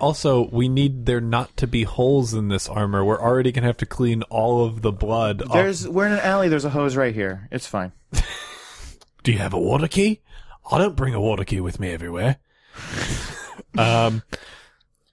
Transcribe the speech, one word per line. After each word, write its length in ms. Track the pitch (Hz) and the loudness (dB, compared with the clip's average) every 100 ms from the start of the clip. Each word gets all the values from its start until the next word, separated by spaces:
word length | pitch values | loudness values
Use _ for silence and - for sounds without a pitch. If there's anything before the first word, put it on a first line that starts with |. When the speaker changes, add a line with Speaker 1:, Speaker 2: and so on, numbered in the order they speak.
Speaker 1:
also, 480 | 143 151 151 127 117 | 0 2 2 4 2
we 180 | 113 127 | 2 2
need 380 | 131 143 135 120 | 4 2 0 0
there 160 | 120 | 0
not 340 | 117 117 127 - | 2 -2 -2 -4
to 100 | 120 | -2
be 160 | 123 | 0
holes 500 | 107 - 123 139 120 | -2 2 4 4 2
in 160 | 110 104 | 0 0
this 180 | 98 - | -2 -2
armor. 360 | 107 101 101 98 | -2 0 2 2
We're 160 | 107 | 2
already 320 | 117 127 127 | 2 4 2
gonna 140 | 123 120 | 2 0
have 100 | 117 | 0
to 80 | - | -4
clean 360 | - 123 113 | 0 0 0
all 420 | 113 113 113 120 117 | -2 0 2 2 2
of 160 | 110 | 0
the 100 | 110 | -2
blood 500 | 98 107 113 110 101 | 0 0 0 0 -2
off. 100 | 127 | 0
Speaker 2:
There's, 340 | 170 196 175 175 | 2 2 0 -2
we're 180 | 175 202 | 0 2
in 40 | |
an 60 | 208 | 2
alley. 300 | 190 196 185 | 2 2 2
There's 160 | 151 143 | 2 0
a 40 | |
hose 280 | 143 143 131 | 0 0 2
right 180 | 127 110 | 0 0
here. 320 | 98 95 104 | -4 -4 -8
It's 160 | 127 - | -10 -6
fine. 260 | 104 90 - - - - - - - | -6 -6 -10 -6 -2 -2 -2 -16 -18
Speaker 1:
<laughs> 640 | - - - - - _ | -20 -20 -20 -20 -20 _
Do 80 | - | 0
you 60 | 110 | 0
have 140 | 95 | 0
a 60 | 92 | -2
water 280 | - 131 160 | 0 0 0
key? 340 | - 208 214 _ - - - - | 2 2 0 _ -20 -18 -18 -4
I 80 | 139 | 0
don't 180 | 202 147 | 0 0
bring 160 | 131 | -2
a 80 | 113 | 0
water 220 | 107 101 95 | 0 0 -2
key 160 | 95 | -2
with 180 | 90 - | -4 -4
me 120 | 95 | -6
everywhere. 460 | 82 85 85 113 139 _ _ _ - | -6 -8 -2 -2 -2 _ _ _ -18
<laughs> 1040 | - - - - - - - - - - | -12 -8 -6 -6 -8 -14 -16 -20 -8 0
Um, 460 | 113 117 113 113 - - - - - _ _ _ _ | 2 4 2 0 -6 -14 -16 -20 -20 _ _ _ _